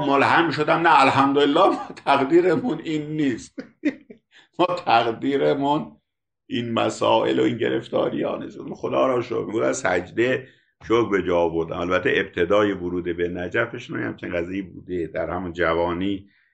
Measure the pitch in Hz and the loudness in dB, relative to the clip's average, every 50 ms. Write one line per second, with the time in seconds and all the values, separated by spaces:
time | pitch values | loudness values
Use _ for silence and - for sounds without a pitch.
0 | 147 139 139 135 127 110 127 160 170 160 139 151 151 151 165 165 170 170 156 139 | 4 2 2 4 4 4 4 4 4 2 0 -2 0 0 0 2 4 6 6 6
1 | 135 135 127 135 139 139 139 139 143 143 143 165 196 - - - - - - - | 6 4 4 4 2 4 4 4 4 4 4 4 4 4 2 0 -6 -12 -14 -8
2 | - - 139 131 135 131 165 175 175 185 160 131 127 120 113 - - 160 156 151 | 0 2 2 2 2 4 4 4 6 4 2 0 0 -4 -6 -4 -6 -6 -6 -6
3 | 147 151 156 151 151 135 113 - - - - - - - _ _ - 294 - - | -4 -6 -4 -2 0 0 -2 -4 -8 -14 -16 -16 -16 -18 _ _ -4 -4 -4 -4
4 | _ _ - _ _ _ _ - - _ _ - 175 180 180 - - - 117 117 | _ _ -20 _ _ _ _ -20 -20 _ _ 0 0 0 0 -2 0 2 4 4
5 | 120 117 113 113 127 135 139 139 151 151 143 135 139 143 147 156 - - - _ | 4 2 -2 -2 -2 -2 0 2 2 2 2 2 0 0 0 0 -2 -6 -14 _
6 | _ _ _ _ _ _ _ _ _ - - 117 120 117 117 110 110 113 110 - | _ _ _ _ _ _ _ _ _ -6 -6 -4 -4 -2 -2 0 0 0 -2 0
7 | - 110 113 139 - 113 131 127 113 117 120 110 117 123 131 131 - - - - | 2 2 4 4 2 2 2 2 2 0 0 0 -2 -2 -2 -2 -4 -4 -2 -2
8 | - - - - - - - - - - - - - - - - - - - 135 | -2 0 -2 -4 -4 -4 -6 -6 -10 -12 -14 -14 -14 -14 -14 -10 -8 -4 0 0
9 | 135 131 127 120 117 - 113 110 104 101 104 117 131 135 131 - - - 90 90 | 0 0 0 -2 -4 -4 -6 -6 -6 -4 -4 -2 -2 -2 -2 -2 -2 0 0 0
10 | 90 87 - 107 117 127 - - - - _ _ _ _ _ _ - 80 113 117 | -2 -4 -2 0 0 0 0 -4 -6 -12 _ _ _ _ _ _ -4 0 2 2
11 | 113 95 101 95 85 90 87 85 85 85 80 82 82 80 80 80 87 90 92 90 | 2 2 0 0 0 2 2 2 2 2 0 -2 -4 -4 -4 -6 -2 0 0 0
12 | 87 - - 87 92 - - 90 87 87 101 104 107 101 98 90 87 87 90 90 | 2 2 0 0 -2 -2 -2 -2 0 2 4 2 4 2 0 -2 -4 -4 -4 -4
13 | 82 87 85 85 87 87 90 87 90 90 87 117 117 117 - 123 - - - 120 | -4 -4 -4 -4 -4 -4 -4 -6 -8 -4 -2 -4 -4 -4 -6 -14 -14 -10 -8 -8
14 | 117 110 98 - - 95 90 87 85 90 95 98 95 87 87 87 - - 90 90 | -8 -8 -8 -10 -10 -6 -6 -6 -6 -4 -6 -8 -8 -8 -14 -20 -14 -8 -6 -6
15 | 82 80 80 82 80 80 87 90 92 87 80 87 85 82 82 85 85 87 87 87 | -6 -6 -6 -6 -6 -4 -6 -6 -6 -8 -4 -2 0 0 0 0 0 0 -2 -2
16 | 95 101 101 98 - _ _ _ _ _ | -2 -4 -4 -6 -8 _ _ _ _ _